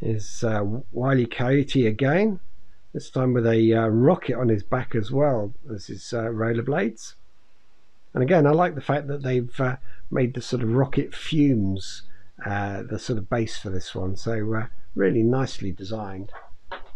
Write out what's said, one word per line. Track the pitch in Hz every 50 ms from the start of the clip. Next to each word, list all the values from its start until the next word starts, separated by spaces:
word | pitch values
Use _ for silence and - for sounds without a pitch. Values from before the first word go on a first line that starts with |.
Here's, | - 110 110 104 - - - -
uh, | 120 113 110 104 104 101 107 127 135 -
Wile | - - 127 135 135 127
E. | 120
Coyote | - - - 123 123 139 143 135 - - 139 120
again, | 110 107 110 139 135 151 185 214 220 196 - - - - - - - - - - -
this | - - - -
time | - 139 127 127 123
with | 120 113
a, | 117 113 113 113 113
uh, | 113 113 113
rocket | 113 110 113 127 151 180 175 - - 123
on | 117 127 117
his | 110 101 -
back | - 127 127 123 - -
as | 117 101 98
well | 131 135 147 147 131 110 104 101 - - - 151
as | 110 98 -
his, | - 113 - - -
uh, | 120 117 110
rollerblades. | 117 117 107 110 113 117 117 120 135 143 175 202 226 - - - - - - - - - - - - - - - - - - - - - - - - -
And | -
again, | 127 135 185 165 143
I | 143
like | 151 165 180 175 156
the | 135
fact | - - 143 147 147 139
that | 143 143
they've, | 139 127 127 123 120 123 - -
uh, | 135 127 127 - - - - - - -
made | - 135 127 120
the | 127 131
sort | - - - 117
of | 104 110
rocket | 117 131 135 135 - - - - -
fumes, | - - - 165 151 147 143 127 110 98 95 95 95 95 - - - - - - - - - - - -
uh, | 101 101 101 101 101 98 101
the | 107 - 110 98
sort | - - 120 101
of | 98 -
base | 123 120 113 110 - -
for | - 104
this | 95 92 - - -
one. | 104 92 92 95
So, | - - 113 117 110 104 110 113
uh, | 113 117 - - - - - -
really | - 98 95 - 117
nicely | 110 117 127 131 135 - - - - 95
designed. | 90 - 95 95 110 110 104 98 98 95 98 101 - - - - - - - - - - - - -